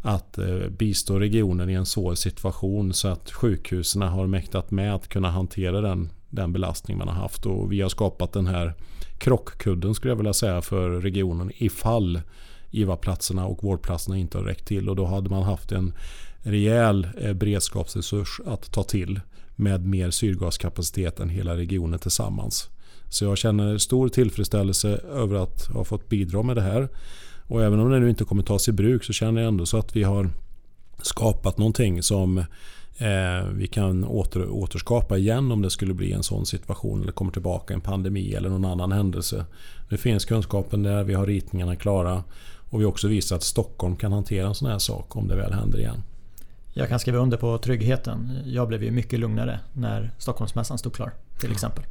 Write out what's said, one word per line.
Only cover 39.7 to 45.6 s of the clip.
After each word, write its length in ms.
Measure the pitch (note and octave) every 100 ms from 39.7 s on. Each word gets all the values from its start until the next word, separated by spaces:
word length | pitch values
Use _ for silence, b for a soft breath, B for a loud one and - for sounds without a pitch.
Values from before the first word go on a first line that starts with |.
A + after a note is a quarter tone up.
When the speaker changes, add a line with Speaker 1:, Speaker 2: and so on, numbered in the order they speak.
| B B
Speaker 1:
Nu 80 | G2+
finns 280 | B2 G#2
kunskapen 580 | - A2+ F#2 G2+ - G#2
där, 220 | G2+ G#2
vi 100 | G2+
har 120 | F#2+ G2
ritningarna 500 | G2+ - F#2 F2 F2
klara 480 | G#2 F#2+ F2 F2+ E2+ B B B B
och 100 | A2
vi 40 |
har 60 | G#2
också 180 | F2+ G#2
visat 280 | G#2 - F2
att 60 |
Stockholm 520 | - - - - F2+ F2
kan 160 | G#2
hantera 340 | G2+ G2 G2 G2
en 80 |
sån 160 | G2+ C3+
här 80 | G#2
sak 380 | - - - A2+
om 120 | G2
det 80 | G2+
väl 160 | G2
händer 260 | G2+